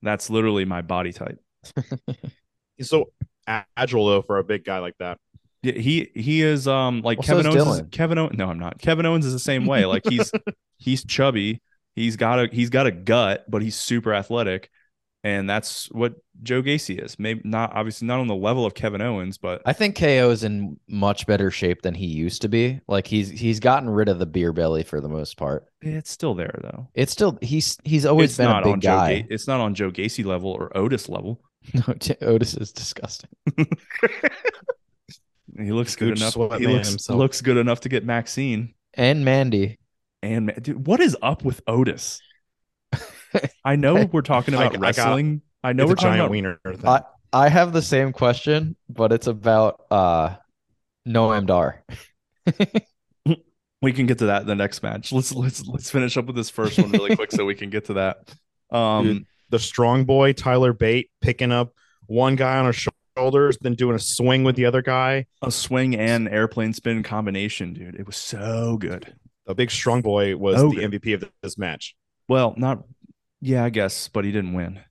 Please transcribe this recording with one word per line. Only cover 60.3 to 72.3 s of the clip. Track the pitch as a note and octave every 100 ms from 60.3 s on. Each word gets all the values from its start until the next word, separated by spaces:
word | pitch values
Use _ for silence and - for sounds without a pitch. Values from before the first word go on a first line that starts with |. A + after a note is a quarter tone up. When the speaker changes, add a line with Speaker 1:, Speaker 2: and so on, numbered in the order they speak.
Speaker 3:
Tyler | C3 - B2+ B2+
Bate, | A2+ A2+ A#2+ - _
picking | - A#2+ B2
up | A#2+ A#2+ _ _ _ _
one | A2 C3 C3
guy | C3 C3
on | B2+
his | A#2 - - _ -
shoulders, | B2+ C#3 C#3+ C3+
then | C3 A#2+
doing | B2 A2+
a |
swing | - - B2 C3 C3
with | B2
the | A#2+
other | B2+
guy. | B2+ B2+ C3 C3+ C3+ _
Speaker 1:
A | C3
swing | - - B2+ C3 A#2+
and | A2 A#2 A2
airplane | G#2+ A2 A#2+ A2
spin | A2+ - A2+
combination, | G#2+ G#2+ G#2+ G2 G#2 - F2+
dude. | F2 F2+ F2+
It | G2+
was | G2+
so | - A2 G#2 A2+ A#2 A2+
good. | F#2 F2+ - - _ _ -
Speaker 3:
The |
big | F#2+ A#2+
strong | - - A#2+
boy | A2+ G2+ G2 F2+
was | G2 G2
Speaker 1:
So | D3+
Speaker 3:
the | A#2+
Speaker 1:
good. | G#2
Speaker 3:
M |
V | G2+
P | A2+
of | G#2 F#2 _
this | - -
match. | F#2+ D2+ - _ _ _
Speaker 1:
Well, | _